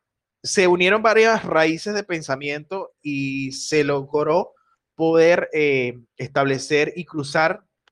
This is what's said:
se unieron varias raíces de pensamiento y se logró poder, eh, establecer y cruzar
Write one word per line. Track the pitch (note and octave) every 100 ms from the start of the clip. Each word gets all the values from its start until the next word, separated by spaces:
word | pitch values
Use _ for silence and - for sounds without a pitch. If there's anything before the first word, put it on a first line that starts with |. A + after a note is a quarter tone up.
| _ _ _ _
se | - - F3+
unieron | F3 F3+ A3
varias | A3 G#3+ A3 A3
raíces | F3+ D#3+ D#3+ D#3+ G#3 G#3
de |
pensamiento | G3+ E3+ D3 C3+ C#3+ D3 D3+ F#3+ F3+ _
y | D3 C#3 C3+ C3+ C3+
se | C3 - D#3
logró | C#3+ C#3+ C3+ D3 D3+ E3 G#3 _ _ _ _
poder, | _ D#3+ E3 E3 F3+ F#3
eh, | D#3 D3 C3+ B2 B2 A#2 _
establecer | C3+ C#3+ C#3 C3+ - D3 D3+ D3+
y | E3+
cruzar | D#3 C#3 E3 D#3+ F#3+ _ _ _